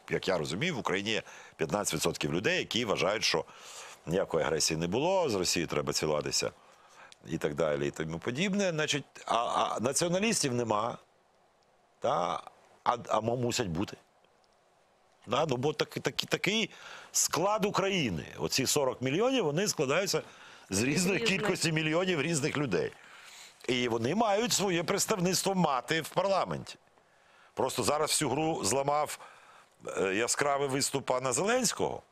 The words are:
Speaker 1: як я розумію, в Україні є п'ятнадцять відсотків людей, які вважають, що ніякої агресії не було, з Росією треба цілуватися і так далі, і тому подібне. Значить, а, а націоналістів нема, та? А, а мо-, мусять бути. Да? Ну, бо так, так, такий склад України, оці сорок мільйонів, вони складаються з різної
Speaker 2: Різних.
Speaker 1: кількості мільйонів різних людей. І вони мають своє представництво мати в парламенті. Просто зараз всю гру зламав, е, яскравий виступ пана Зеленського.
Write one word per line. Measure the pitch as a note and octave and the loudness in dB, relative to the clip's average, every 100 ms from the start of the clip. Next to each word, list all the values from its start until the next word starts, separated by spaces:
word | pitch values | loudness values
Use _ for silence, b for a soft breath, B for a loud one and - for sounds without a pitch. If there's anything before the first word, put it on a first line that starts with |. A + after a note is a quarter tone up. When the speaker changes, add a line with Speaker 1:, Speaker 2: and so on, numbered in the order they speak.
| - | -4
Speaker 1:
як | - - | -2 0
я | F#2 | 0
розумію, | C#2+ F2 E3+ | 0 -2 -4
в | C3+ | -2
Україні | E2+ F#2 G2+ | -2 0 0
є | G#2 - B B B | -2 -4 B B B
п'ятнадцять | D#2+ G2 G2 | -2 0 0
відсотків | D#2+ E2+ D#2 D2 | 0 0 0 -2
людей, | D#2+ A#2+ F3 | 0 0 0
які | A2+ - | 0 -2
вважають, | A#2+ D2+ E2 G#2+ | 0 2 2 0
що | - D#2+ - B B B B B - | 0 0 -2 B B B B B -2
ніякої | F2 F2 E2 | 0 2 0
агресії | C#2 D#2+ - D#2+ | 2 2 0 0
не | F2 | 0
було, | A2 E3 F#3+ E3 | 0 2 0 0
з | |
Росією | G2+ F2 F2+ D#2 | 0 0 0 -2
треба | D2 C#2 | -2 -2
цілуватися | D#2 D#2 D2+ C#2 - A1+ - B B B B B B G#1 | -2 0 0 0 -2 -2 -6 B B B B B B -8
і | D#2+ | -4
так | D#2+ | -2
далі, | D2 D#2+ D2 C#2+ | 0 0 2 -2
і | |
тому | - D#2 E2 | -4 -6 -6
подібне. | - B2 G3 G3 G3 | -4 -4 -2 0 0
Значить, | D#3 D3+ D3 - - - | 0 -2 -2 -6 -12 -2
а, | A#2 | 0
а | A#2 - A2+ - | 2 0 0 0
націоналістів | A2+ C#3 E3+ F3+ A3 G#3 C#3+ | 0 0 0 0 0 0 0
нема, | A#2+ A#2 G#2 A#2 - - _ _ _ _ _ _ _ _ _ | 0 2 2 0 -6 -14 _ _ _ _ _ _ _ _ _
та? | A2 D#3 F3 E2 - - - - | 0 0 0 -2 -6 -20 -20 -4
А, | - A#2+ - | 0 0 2
а | A2 | 0
мо-, | A2 B2 | 2 0
мусять | A#2+ A2+ G#2+ | 0 0 0
бути. | E2 G#2 - - _ _ _ _ _ _ _ _ _ _ _ - | 0 -2 -6 -18 _ _ _ _ _ _ _ _ _ _ _ -2
Да? | B2 D#3+ | 0 2
Ну, | B2 | 2
бо | C#3 | 0
так, | D3+ D#3 | 0 -2
так, | - D3 | -2 -4
такий | - - D#3+ - A3 G#3 B B B B | -2 -2 0 2 0 0 B B B B
склад | - - C#3+ F#3+ G#3+ | 0 2 2 2 2
України, | G3+ F3+ F#3+ G3 B2+ E2 D2+ - | 2 2 2 2 2 -2 -6 -4
оці | D#2+ - B2+ | -2 0 2
сорок | D3 C3+ A2+ | 2 2 0
мільйонів, | B2+ D3+ A#3+ C4 | 0 2 2 2
вони | E3 D3 G3+ | 2 2 0
складаються | - C3+ D3+ G3 D#3 - B B B B | 0 2 2 0 -2 -4 B B B B
з | G2 | 0
різної | B2 F3 F#3 F3+ | 2 2 2 0
Speaker 2:
Різних. | |
Speaker 1:
кількості | A3+ F#3 - F3+ E3 | 2 0 0 0 2
мільйонів | D#3+ D#3 D#3+ F#3 E3+ | 2 2 2 2 2
різних | C#3+ E3 C#3 B2+ | 0 0 0 0
людей. | C#3+ F2 - - B B B B B B - | 0 0 -2 -6 B B B B B B -2
І | B2+ B2 | 0 2
вони | A#2 A#2 | 0 0
мають | F#3+ A3+ G3+ A#3 | 2 2 2 2
своє | - G3 E3+ | 0 0 0
представництво | E3 F#3 - G#3 F3 F3 G3 | 0 0 0 2 2 2 0
мати | F#3+ E3 C3 - D#3+ | 2 2 2 0 -2
в | D3 | 0
парламенті. | - F#3+ F#3+ A2+ D2 - - _ _ b b b b b | 0 2 2 0 -4 -8 -16 _ _ b b b b b
Просто | - B2 B2+ | -2 0 0
зараз | G#2+ D3 D3+ | 2 2 2
всю | - D3 | 0 0
гру | C3 D#3+ D#3+ | 0 0 0
зламав, | G2 C3+ C#3 D3 D3 - B B B B B _ - - | 0 0 2 0 0 -4 B B B B B _ -8 -2
е, | F#2+ | 0
яскравий | F#2+ A#2 - C#3+ C#3 C#3+ | 2 2 2 2 2 0
виступ | C3+ C3 C#3 - | 0 0 -2 -2
пана | B2+ C3 | 0 0
Зеленського. | B2+ G3 B3 A3+ - D2+ A#1+ - | 0 2 2 2 0 -2 -4 -12